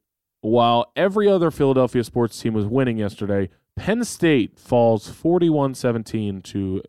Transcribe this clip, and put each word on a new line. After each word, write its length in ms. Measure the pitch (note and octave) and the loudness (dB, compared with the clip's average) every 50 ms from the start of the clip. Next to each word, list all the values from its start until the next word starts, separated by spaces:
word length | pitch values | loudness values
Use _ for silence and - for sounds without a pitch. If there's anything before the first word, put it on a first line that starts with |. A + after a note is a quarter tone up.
| _ _ _ _ _ _ _ _ | _ _ _ _ _ _ _ _
while 500 | - A2 A2+ A#2+ A#2 A#2 A#2 A#2+ A#2 - _ | -2 0 2 4 4 4 4 2 0 -2 _
every 320 | C#3 E3+ G3+ F#3+ A3 G#3 | 0 0 0 2 2 2
other 240 | G3+ G3 F#3 E3+ D#3+ | 4 4 4 2 0
Philadelphia 520 | - - D3 C3+ C3+ C3 B2+ A#2+ - B2+ A2+ | 0 0 0 2 4 2 2 2 0 -2 -2
sports 360 | - - B2 A#2 A2 - - | -2 -2 -2 -2 -2 -4 -6
team 140 | - A#2+ A2 | -6 -4 -2
was 120 | G#2+ G#2 | -2 -2
winning 320 | G#2 A#2 C3+ C3+ B2+ A2+ | -2 0 0 0 0 -2
yesterday, 520 | A2 G#2 G2+ - - G#2+ G2 G2+ G2+ G2 F#2 - _ _ _ _ | -2 -4 -6 -6 -6 -4 -2 -2 -2 -2 -4 -8 _ _ _ _
Penn 280 | - - F#3 G#3 A#3+ A#3+ | -8 -4 -2 -2 -2 -2
State 540 | - - - E3+ E3 D3+ C3 F#2+ - - _ | -6 -4 0 2 2 2 2 0 -2 -6 _
falls 480 | _ - B2+ A#2+ A#2 A#2 A2+ G#2 - - | _ 0 2 2 4 4 2 0 -4 -10
forty-one 640 | - - - E3 F3 F3+ F3 E3 D#3 D3 C#3 C3+ B2+ | -18 -6 -2 0 0 2 2 2 2 2 0 -2 -4
seventeen 680 | - - B2 A#2 A#2 A2 - - A2+ G#2+ G2+ G2 F#2+ - | -2 -2 -2 -2 -2 -6 -6 -6 -4 -4 -4 -6 -8 -12
to 380 | - - G2+ G2 F#2+ F#2 G2 - | -8 -6 -4 -4 -2 -4 -6 -8